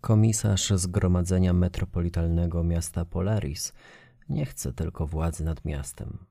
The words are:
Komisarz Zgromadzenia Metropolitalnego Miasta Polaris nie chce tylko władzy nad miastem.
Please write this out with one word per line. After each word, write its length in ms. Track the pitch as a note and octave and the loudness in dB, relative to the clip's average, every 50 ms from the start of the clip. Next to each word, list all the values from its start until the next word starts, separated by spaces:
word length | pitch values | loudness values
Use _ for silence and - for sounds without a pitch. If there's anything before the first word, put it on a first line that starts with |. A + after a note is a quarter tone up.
Komisarz 680 | - - A2 G#2+ A2 A2+ A2 - - G#2 G2 F#2 - - | 2 4 6 6 6 4 4 2 2 2 2 2 2 2
Zgromadzenia 840 | G#2 F#2 F2+ F2+ F2+ G2+ F#2 F2+ F2+ F2+ F2 F2+ F#2 F#2 F#2 F2+ F2 | 2 2 0 0 0 2 4 4 4 2 2 2 2 4 4 4 4
Metropolitalnego 1080 | F2+ F2+ F2+ F#2 - F#2+ - - F2 E2+ F2 E2 E2 E2+ E2+ E2 E2+ F2 E2+ E2 E2+ E2+ | 4 2 2 0 -2 -6 -2 -2 -2 -2 0 0 0 0 2 2 2 0 0 0 0 0
Miasta 420 | E2+ E2+ E2+ E2+ - - E2+ E2 | 2 0 0 -2 -4 -4 -6 -6
Polaris 680 | - - F2+ F2+ G2 A2 G#2+ - C2+ D#2 - - - - - - - - - - - _ _ - - | -4 -4 -2 0 0 0 0 -2 -4 -6 -6 -8 -10 -12 -16 -20 -20 -20 -20 -20 -20 _ _ -10 -6
nie 160 | C#3+ - D3 | -4 -4 -4
chce 280 | C3 - - - - - | -6 -8 -8 -8 -8 -4
tylko 340 | - D#2+ E2 - - D#2+ | -4 -6 -6 -4 -4 -4
władzy 360 | D2 D#2 D#2 D#2+ E2 D#2+ - D#2 | -4 -2 -2 -2 -2 -2 -2 -4
nad 220 | E2 E2 - - | -4 -4 -4 -6
miastem. 600 | - D2+ C#2 C2+ - - - - - - - - _ | -6 -6 -6 -8 -10 -12 -12 -12 -12 -12 -14 -16 _